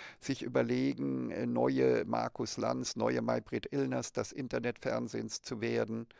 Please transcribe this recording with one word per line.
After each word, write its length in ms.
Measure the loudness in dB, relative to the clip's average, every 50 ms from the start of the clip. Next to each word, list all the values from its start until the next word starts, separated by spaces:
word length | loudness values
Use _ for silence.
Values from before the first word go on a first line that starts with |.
| -14 -16 -16 -10
sich 240 | -4 -4 -4 -2 -4
überlegen, 880 | 0 2 2 4 4 4 2 2 2 0 0 -2 -2 -2 -2 -2 -4
äh, 160 | -2 -2 -2
neue 580 | 0 2 4 4 4 4 6 6 6 6 4 2
Markus 520 | 2 0 0 0 -2 -2 -4 -4 -4 -2
Lanz, 400 | -2 0 0 0 0 -2 -4 -2
neue 260 | 0 2 2 2 2 2
Maybrit 500 | 2 0 0 -2 -4 -6 -6 -4 -2 -2
Illners 400 | -2 0 0 0 -2 -4 -2 -4
des 200 | -4 -4 -4 -4
Internetfernsehens 1080 | -6 -6 -4 -2 -2 -2 -2 -4 -2 -2 -2 -2 0 -2 -2 -4 -4 -4 -4 -6 -8 -8
zu 180 | -6 -4 -2
werden, 480 | 0 0 2 2 2 0 -2 -6 -6 -8 -14 -20